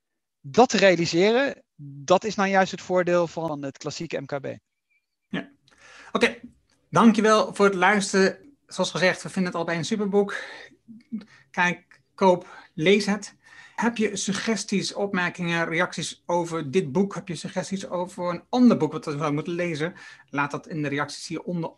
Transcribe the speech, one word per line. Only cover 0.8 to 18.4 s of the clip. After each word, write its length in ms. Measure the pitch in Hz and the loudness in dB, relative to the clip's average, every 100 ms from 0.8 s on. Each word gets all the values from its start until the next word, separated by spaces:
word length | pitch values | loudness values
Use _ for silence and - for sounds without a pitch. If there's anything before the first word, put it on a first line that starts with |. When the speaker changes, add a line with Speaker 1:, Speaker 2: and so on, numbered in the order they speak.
| 190 170 170 165 202 240 277 - _ - | 6 6 2 2 4 2 0 -4 _ -20
Speaker 1:
dat 480 | 143 139 135 185 | -18 -10 2 2
is 100 | 220 | 2
nou 140 | 196 190 | -2 2
juist 220 | 196 185 | 2 2
het 100 | 180 | -2
voordeel 460 | - 180 175 175 165 | -2 0 2 2 0
van 360 | - 165 147 | -4 -6 -6
het 160 | 139 - | -8 -10
klassieke 420 | 147 - 170 160 | -10 -10 -8 -8
M 60 | 139 | -6
K 140 | 143 | -8
B. 60 | 135 113 _ _ _ _ _ _ _ | -8 -12 _ _ _ _ _ _ _
Speaker 2:
Ja. 220 | - - _ _ _ - - - | -10 -10 _ _ _ -20 -20 -8
Oké, 260 | 208 226 - - _ _ _ _ | 0 0 0 -14 _ _ _ _
dankjewel 640 | 165 226 208 208 214 - | 4 6 6 4 4 2
voor 100 | - | 2
het 100 | 196 | 2
luisteren. 640 | 185 185 208 196 196 190 - - _ _ | 4 4 4 2 2 2 0 -10 _ _
Zoals 240 | - 180 | -6 -4
gezegd, 320 | 156 180 160 | 0 0 0
we 60 | - | -4
vinden 220 | 190 180 | -4 -4
het 100 | 170 | -4
al 60 | 165 | -4
bij 100 | 170 | -4
een 80 | |
superboek. 500 | 151 214 208 202 202 - - - - _ - 220 _ 214 - - _ | -2 -2 0 0 0 -4 -12 -16 -20 _ -20 -20 _ -12 -12 -20 _
Kijk, 500 | - 175 170 _ - _ | 0 0 0 _ -20 _
koop, 420 | - 190 180 - - - | 2 4 4 0 -20 -16
lees 320 | - 160 208 196 | -2 4 4 2
het. 300 | 208 - - _ - - | -4 -6 -18 _ -20 -14
Heb 220 | - 226 233 | -4 -2 0
je 200 | 214 196 | -2 -2
suggesties, 800 | - 196 - 208 - 190 160 | -4 -4 -4 -4 -2 -4 -4
opmerkingen, 760 | - 202 190 175 175 170 170 165 | -4 -4 -2 -4 -4 -4 -2 0
reacties 540 | 165 180 - 151 - - | 0 -2 -4 -10 -10 -4
over 440 | 175 165 165 147 | -2 -2 -6 -2
dit 220 | 185 156 | -2 0
boek? 220 | 156 196 | 0 -2
Heb 140 | 175 185 | -4 -10
je 60 | |
suggesties 540 | 156 - 185 - 196 - | -10 -8 -8 -6 -8 -6
over 420 | 175 175 - 175 | -6 -8 -6 -6
een 120 | 170 | -6